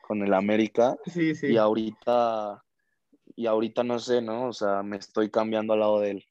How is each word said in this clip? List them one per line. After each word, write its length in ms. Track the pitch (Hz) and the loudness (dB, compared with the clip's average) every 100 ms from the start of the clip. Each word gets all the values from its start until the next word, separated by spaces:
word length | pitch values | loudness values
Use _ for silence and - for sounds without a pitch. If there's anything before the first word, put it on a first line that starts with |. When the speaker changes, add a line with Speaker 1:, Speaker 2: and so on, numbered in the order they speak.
Speaker 1:
con 220 | - 107 | -6 -2
el 100 | 98 98 | 2 2
América 640 | 104 107 110 - 120 - - | 2 2 2 2 2 0 -8
Speaker 2:
Sí, 300 | 170 160 156 | -4 -2 -2
sí. 120 | 139 | 0
Speaker 1:
y 100 | 113 | 2
ahorita, 1040 | 107 113 110 110 - 120 117 110 104 101 _ _ _ _ _ _ - - | 2 0 -4 -6 0 2 2 -2 -6 -12 _ _ _ _ _ _ -20 -6
y 120 | 113 | 0
ahorita 360 | 110 110 123 120 | 2 0 -2 -2
no 140 | 120 | -2
sé, 220 | 117 123 | 0 0
¿no? 260 | 113 113 127 | 0 -4 -6
O 40 | |
sea, 300 | 107 101 98 | -4 -2 -2
me 140 | 101 101 | -4 -10
estoy 340 | - - 107 | -6 -2 0
cambiando 420 | 113 110 110 110 | 0 0 -2 0
al 80 | 107 | 2
lado 180 | 107 104 | 2 2
de 100 | 104 | 0
él". 120 | 101 _ | -4 _